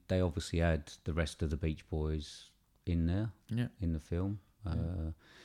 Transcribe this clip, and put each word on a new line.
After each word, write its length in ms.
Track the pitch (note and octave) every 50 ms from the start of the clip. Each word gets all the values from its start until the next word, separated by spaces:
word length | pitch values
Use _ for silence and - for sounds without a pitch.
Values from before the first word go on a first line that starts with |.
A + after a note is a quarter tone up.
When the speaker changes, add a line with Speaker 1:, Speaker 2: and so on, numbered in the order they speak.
| _ -
Speaker 1:
they 120 | F#2 F#2
obviously 380 | F2+ F2+ D#2 - - - - E2
had 320 | E2 E2+ D#2+ D2 D2 - - - -
the 80 | - D#2
rest 280 | D#2+ E2 D#2 - - F2
of 80 | D2+
the 60 | D#2
Beach 320 | D#2 - D#2+ D#2 C#2+ - -
Boys 640 | - D#2 D2+ D#2 D#2 D#2 D2 - - - - - _ _ _ _ _ _ -
in 200 | - F2 E2+ E2
there, 240 | E2 F2 G2 A2 A2 - _ _ -
Speaker 2:
Yeah. 200 | G#2+ A#2 B2 - - -
Speaker 1:
in 120 | G2 E2+ E2
the 80 | D#2
film, 400 | - - E2+ E2+ F#2 G2+ G#2 G2+ - _ _ _ G#2
Speaker 2:
Yeah. 60 | F#2 D#2+
Speaker 1:
uh, 400 | E2 E2 E2 F2 F2 E2 E2 D#2+ _ - - - -